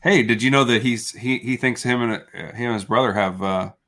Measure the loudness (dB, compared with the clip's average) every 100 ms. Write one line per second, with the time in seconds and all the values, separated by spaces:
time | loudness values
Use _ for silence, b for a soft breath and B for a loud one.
0 | 2 2 4 2 2 4 4 2 2 -2
1 | -6 -8 -4 -4 -4 -2 -2 -2 -2 -2
2 | -2 -4 -8 -16 -14 -6 -4 -4 0 2
3 | 2 2 0 -2 -2 -2 -4 -10